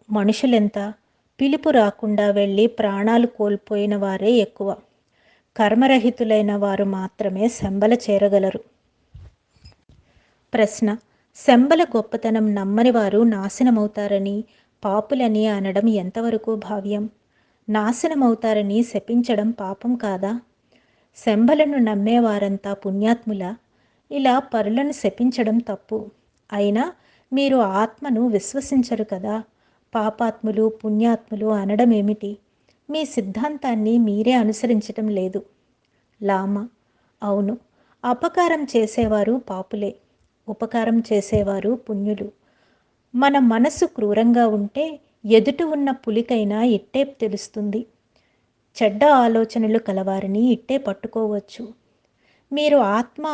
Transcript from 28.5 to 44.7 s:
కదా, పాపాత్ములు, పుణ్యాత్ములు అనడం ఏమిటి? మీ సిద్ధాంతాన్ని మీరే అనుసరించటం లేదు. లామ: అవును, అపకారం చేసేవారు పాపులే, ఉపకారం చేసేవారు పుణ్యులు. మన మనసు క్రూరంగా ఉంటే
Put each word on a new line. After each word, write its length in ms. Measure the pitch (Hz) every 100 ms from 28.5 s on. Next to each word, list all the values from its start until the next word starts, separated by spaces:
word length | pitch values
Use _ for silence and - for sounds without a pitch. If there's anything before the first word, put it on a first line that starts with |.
| 277 269 269 240 220
కదా, 320 | 214 185 208 220 220 _ _ _ _
పాపాత్ములు, 720 | 226 214 214 226 220 220 208 220
పుణ్యాత్ములు 800 | 220 214 214 233 233 - 208 214
అనడం 380 | 208 196 208 240
ఏమిటి? 380 | 214 202 214 202 208 _ _ _ _ -
మీ 120 | 311
సిద్ధాంతాన్ని 880 | 294 - 196 202 294 294 262 226 214 240
మీరే 340 | 220 202 220
అనుసరించటం 720 | 254 220 214 240 220 208 226 214
లేదు. 320 | 196 185 190 - _ _ _ _ _ _ _
లామ: 340 | 202 190 196 202 240 _ _ _ _ _
అవును, 320 | 208 202 196 240 - _ _ _
అపకారం 580 | 247 254 330 349 349 320
చేసేవారు 680 | 277 240 220 - 220 214 202 254
పాపులే, 480 | - 190 - 214 202 - _ _ _ _ -
ఉపకారం 500 | 208 233 240 226 226
చేసేవారు 680 | 226 214 - 208 202 196 196
పుణ్యులు. 540 | 247 - 202 202 202 202 - _ _ _ _ _ _ _
మన 200 | 247 277 277
మనసు 400 | 240 226 269 - 339
క్రూరంగా 580 | - 208 208 233 240 226
ఉంటే 380 | 214 202